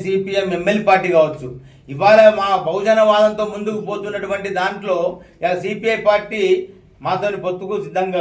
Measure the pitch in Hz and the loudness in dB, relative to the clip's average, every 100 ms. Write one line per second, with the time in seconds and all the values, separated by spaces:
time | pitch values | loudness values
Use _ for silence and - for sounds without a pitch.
0 | 185 190 196 196 190 170 190 208 208 190 | -2 -2 -2 -2 -2 -2 0 0 2 2
1 | 175 165 151 - 131 123 - - - 139 | 4 2 2 -2 -12 -16 -20 -20 -14 0
2 | 196 220 214 208 196 185 151 185 214 220 | 6 8 8 6 2 0 -2 -2 2 4
3 | 214 208 214 214 208 208 208 208 170 208 | 4 4 2 0 -6 -6 -6 -6 -6 -8
4 | 202 202 190 196 196 185 190 208 202 175 | -8 -8 -6 -6 -4 -2 -2 -4 -4 -2
5 | 180 175 - - 170 180 202 214 226 220 | -2 -6 -16 -6 -4 -4 -6 -4 -2 0
6 | 208 208 - 226 190 185 - - _ _ | 2 0 0 -2 2 2 -2 -14 _ _
7 | 147 185 202 196 185 180 190 202 156 175 | -4 -2 -4 -4 -6 -6 -6 -8 -6 -4
8 | 185 180 | -2 -2